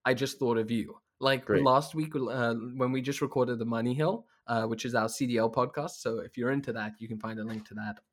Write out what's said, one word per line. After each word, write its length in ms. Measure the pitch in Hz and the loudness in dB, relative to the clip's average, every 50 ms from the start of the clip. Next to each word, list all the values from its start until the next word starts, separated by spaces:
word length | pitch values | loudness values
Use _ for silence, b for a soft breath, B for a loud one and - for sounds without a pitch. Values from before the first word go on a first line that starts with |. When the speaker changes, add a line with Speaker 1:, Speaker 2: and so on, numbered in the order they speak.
| - | 0
Speaker 1:
I 80 | 127 | 2
just 260 | 127 117 135 131 - - | 2 2 0 -2 -2 0
thought 200 | 139 120 117 113 | 0 2 2 2
of 120 | 110 110 | 0 0
you. 260 | 117 113 101 - - - _ _ _ - | -2 -2 -2 -4 -10 -18 _ _ _ 0
Like, 280 | 131 135 135 127 - | 2 2 2 2 2
Speaker 2:
Great. 160 | - - 143 | 2 4 6
Speaker 1:
last 320 | 143 131 127 139 151 - - | 6 6 6 6 4 0 -2
week, 180 | 156 156 156 156 | -4 -4 -2 -2
uh, 420 | 143 127 110 120 131 120 117 117 117 113 123 123 | -2 -2 -2 0 0 0 0 0 -2 -4 -6 -2
when 160 | 131 127 127 | 0 0 0
we 80 | 131 131 | 0 0
just 220 | 123 135 143 - | -2 -2 -2 -2
recorded 360 | 147 135 - 135 123 123 123 117 | -2 0 2 2 2 2 2 0
the 60 | 117 | 0
Money 300 | 117 117 113 113 123 127 | 0 0 0 2 2 2
Hill, 320 | 143 156 170 208 233 - _ _ _ _ - | 2 2 2 0 -2 -6 _ _ _ _ -2
uh, 160 | 117 113 113 | 0 0 0
which 180 | 113 117 110 - | 0 -2 -4 -4
is 100 | 123 120 | 0 0
our 140 | 117 110 113 | 2 0 0
C 180 | - - 139 | 0 -2 0
D 120 | 123 120 113 | 0 2 2
L 120 | 110 113 | 2 2
podcast. 420 | 113 131 120 - - 147 147 - - - | 2 2 0 0 -2 -4 -6 -6 -8 -6
So 160 | - 123 113 110 | -6 -4 -4 -4
if 180 | 87 104 - | -6 -8 -6
you're 140 | 123 120 123 | -4 -2 0
into 240 | 139 139 139 - 113 | 0 -2 -2 -4 -4
that, 180 | 113 107 107 107 - | -4 -6 -6 -8 -10
you 100 | 113 113 | -10 -10
can 100 | 113 107 | -8 -8
find 200 | 110 110 110 110 | -8 -8 -6 -6
a 60 | 107 | -6
link 220 | 110 110 110 107 - | -6 -8 -8 -10 -12
to 60 | 107 | -10
that 260 | 107 107 107 107 - - _ | -10 -8 -8 -10 -12 -16 _